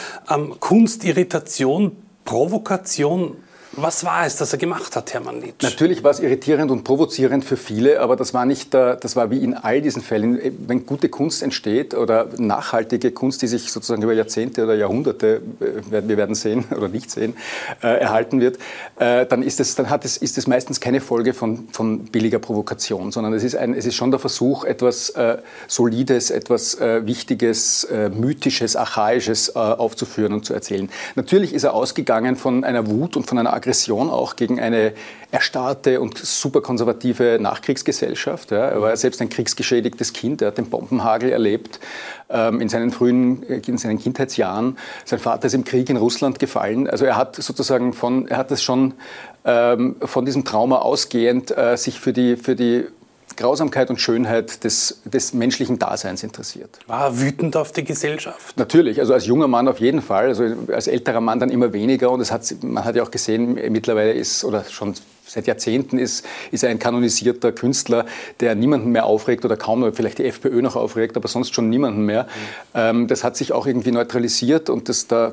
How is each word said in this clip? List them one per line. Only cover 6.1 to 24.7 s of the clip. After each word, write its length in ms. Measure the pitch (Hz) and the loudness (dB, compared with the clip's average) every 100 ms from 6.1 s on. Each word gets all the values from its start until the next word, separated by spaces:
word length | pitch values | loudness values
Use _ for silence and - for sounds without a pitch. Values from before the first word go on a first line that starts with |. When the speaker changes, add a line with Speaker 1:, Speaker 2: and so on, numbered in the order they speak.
Speaker 2:
es 80 | 139 | 4
irritierend 540 | 135 131 143 151 151 | 2 2 2 2 2
und 100 | 120 | 0
provozierend 640 | - 139 156 - 131 139 | 2 2 2 2 2 2
für 120 | - 131 | 0 -4
viele, 440 | - 107 131 151 | -2 2 4 4
aber 160 | 120 127 | 4 2
das 180 | 123 | 0
war 100 | 127 | 0
nicht 300 | 123 139 - | 0 0 2
der, 220 | 131 123 127 | 4 4 2
das 180 | - | -2
war 160 | 127 110 | 0 2
wie 80 | 131 | 2
in 160 | 120 | 0
all 280 | 120 110 135 | -2 0 2
diesen 200 | 151 - | 2 -2
Fällen, 380 | - 110 113 123 131 - - | -2 0 2 2 -2 -4 -2
wenn 180 | 123 | -2
gute 240 | - 139 - | -2 -2 0
Kunst 360 | - 156 - | 0 -2 -2
entsteht 500 | 135 - 107 113 - | -4 -4 0 0 0
oder 320 | - 113 113 113 - | 0 2 2 2 -2
nachhaltige 720 | 110 101 - 117 113 123 123 | 0 0 0 -2 0 0 0
Kunst, 280 | 123 131 131 | 0 -2 -2
die 40 | 120 | -2
sich 240 | 117 - | -2 -4
sozusagen 320 | 113 - 110 | -6 -4 0
über 120 | 110 | 2
Jahrzehnte 500 | 110 110 - 120 - | 2 0 -2 -2 0
oder 100 | 113 | 2
Jahrhunderte, 680 | 107 101 113 147 - 110 110 110 - | 2 2 0 0 2 2 2 -2 -4
äh, 420 | 117 107 104 104 104 | -4 -4 -4 -2 0
wir 80 | 104 | 0
werden 180 | 101 | 0
sehen 300 | 107 107 117 110 | 0 0 -2 -2
<laughs> 60 | - | -4
oder 120 | 101 | -4
nicht 220 | 101 - | -4 -8
sehen, 260 | - 113 120 - - - - | -4 -4 -6 -10 -10 -10 -4
äh, 60 | 117 120 | 0 2
erhalten 400 | 139 110 113 135 | 2 2 2 2
wird, 180 | 123 123 - - - - | 2 0 -12 -16 -8 0
äh, 280 | 120 123 127 | 2 4 4
dann 180 | 127 | 2
ist 160 | 135 - | 0 0
es, 160 | 127 - | -2 0
dann 140 | 165 | 0
hat 140 | 143 | 0
es, 120 | 127 - | -2 -4
ist 220 | 143 - | -4 -2
es 100 | 131 | 0
meistens 320 | 127 131 131 | 0 0 -4
keine 200 | 123 135 | 0 -2
Folge 320 | 135 117 117 | 0 0 0
von, 360 | 120 110 113 - | 0 -2 -4 -8
von 360 | - 113 110 - | -4 -2 -2 -2
billiger 340 | 113 110 110 | 0 2 0
Provokation, 720 | - 107 - 110 - 98 101 | -2 -4 -4 -6 -4 -4 -4
sondern 220 | 117 107 | -4 -2
es 100 | 110 | 0
ist 100 | 120 | 0
ein, 200 | - 120 | -2 -2
es 120 | - 117 | -2 -2
ist 80 | |
schon 160 | - 123 | 0 0
der 80 | 139 | 0
Versuch, 460 | 123 - 123 135 | 0 0 0 0
etwas, 460 | - | -2